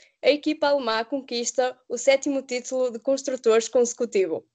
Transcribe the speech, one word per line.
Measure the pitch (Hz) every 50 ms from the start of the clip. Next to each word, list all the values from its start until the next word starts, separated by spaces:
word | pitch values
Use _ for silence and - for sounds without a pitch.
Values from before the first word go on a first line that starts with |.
| _ _ _ _ -
a | -
equipa | 294 294 - 302 302 311 302 285
alemã | 285 285 254 226 220 220 233
conquista | 226 285 269 262 - 240 240 240 226 - - 247 254 - - _ -
o | 226 233
sétimo | - 269 269 269 - 294 277 269 269
título | - 247 247 240 - 262 254 254 247
de | 220 226
construtores | - 269 269 269 - 269 262 254 - 226 220 226 226 -
consecutivo. | - 254 240 233 - - 240 214 - 196 185 160 160 - - _ _